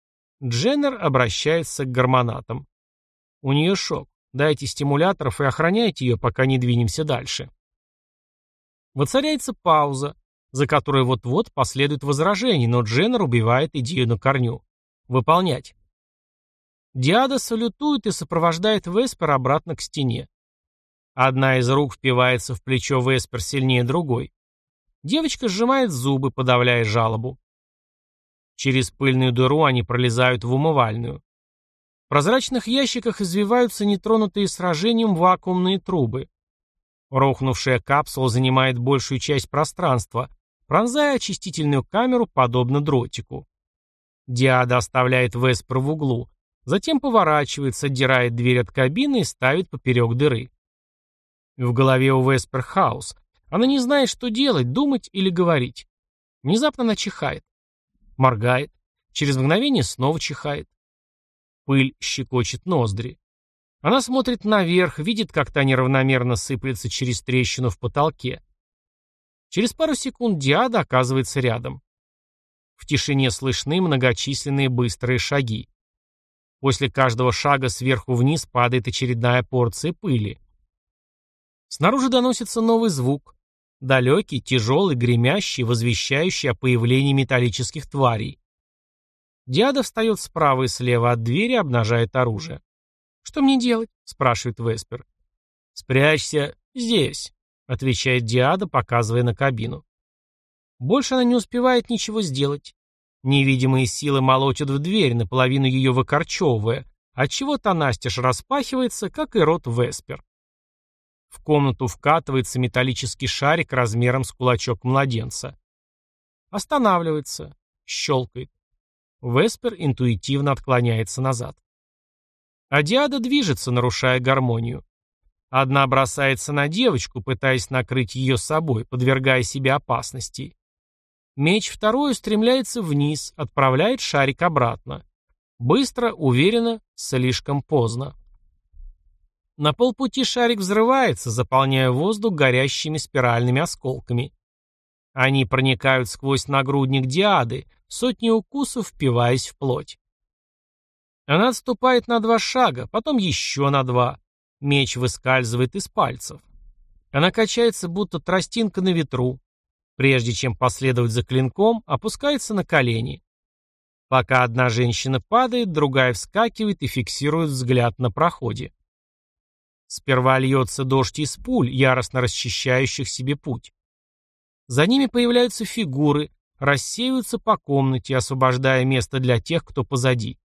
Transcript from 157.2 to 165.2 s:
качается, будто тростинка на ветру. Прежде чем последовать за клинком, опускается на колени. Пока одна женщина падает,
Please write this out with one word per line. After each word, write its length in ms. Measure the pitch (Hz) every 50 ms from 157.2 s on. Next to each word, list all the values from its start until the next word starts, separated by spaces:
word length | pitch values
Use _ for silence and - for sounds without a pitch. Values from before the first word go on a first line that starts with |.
| 156 185
качается, 580 | - - 226 - - 240 233 233 214 - - 170
будто 320 | 165 196 208 - - 165
тростинка 600 | - - 175 190 - - - 233 226 208 - -
на 120 | 185 190 180
ветру. 480 | 165 160 - - 127 123 127 127 131 _ _ _ _ _ _ _ _ _ _ _ -
Прежде 340 | 135 135 135 127 117 120
чем 240 | 117 - - 127 110
последовать 560 | - 131 127 - - 135 131 127 120 120 117
за 100 | 110 120 -
клинком, 580 | - 127 131 131 127 - - 196 220 233 226 -
опускается 680 | - 156 - - 220 - - - 285 294 262 - - 214
на 100 | 196 170
колени. 580 | - - 151 131 120 117 113 113 131 - - _ _ _ _ _ _ _ _ _ _ _ _ _ _ _ _ _ _
Пока 360 | 131 131 123 - 135 127 127
одна 260 | 123 113 127 127 123
женщина 500 | 110 117 123 120 117 - - 131 135
падает, 540 | 127